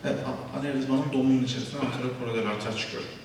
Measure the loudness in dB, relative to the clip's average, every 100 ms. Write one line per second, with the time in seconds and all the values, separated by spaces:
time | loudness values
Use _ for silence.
0 | 0 -2 -2 -4 -6 -4 -2 0 2 2
1 | 4 4 6 6 4 0 -4 -2 -2 -2
2 | -4 -2 -2 0 0 -2 -2 -4 -4 -6
3 | -8 -12